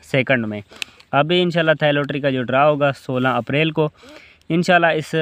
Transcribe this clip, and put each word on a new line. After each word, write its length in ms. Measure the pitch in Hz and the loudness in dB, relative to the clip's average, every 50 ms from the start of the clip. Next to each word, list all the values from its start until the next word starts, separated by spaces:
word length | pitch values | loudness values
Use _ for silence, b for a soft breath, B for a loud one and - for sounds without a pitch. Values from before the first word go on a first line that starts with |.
सेकंड 440 | - - - 135 120 - 135 120 110 | -8 -2 -2 0 0 0 0 -2 -2
में। 160 | 107 104 104 - B B B B B B B B B | -4 -8 -10 -12 B B B B B B B B B
अभी 280 | - 139 147 156 180 180 | 0 0 0 2 2 0
इंशाल्लाह 340 | 180 175 160 170 160 160 156 | 0 0 0 0 0 0 0
थाई 160 | - 151 147 | 2 2 0
लॉटरी 280 | 147 143 143 143 151 143 | 0 0 -2 -4 -4 -4
का 100 | 143 139 | -2 -2
जो 120 | 131 127 | -2 -2
ड्रा 200 | 123 117 131 135 | -2 0 2 2
होगा 280 | 147 151 151 139 147 139 | 4 2 2 2 0 -2
सोलह 380 | 135 - - - 131 127 131 131 | -2 -4 -8 -6 -4 -2 0 0
अप्रैल 400 | 123 120 113 - 135 147 160 160 | 0 -2 -2 -2 -2 0 0 0
को, 180 | 156 160 151 151 _ B B 262 302 B B B B B B - | 0 -2 -4 -4 _ B B -20 -20 B B B B B B -4
इंशाल्लाह 400 | 160 175 170 - 180 170 170 165 | -2 0 2 4 4 4 4 2
इस 180 | 160 156 147 - - 160 | 0 -2 -4 -4 -4 -4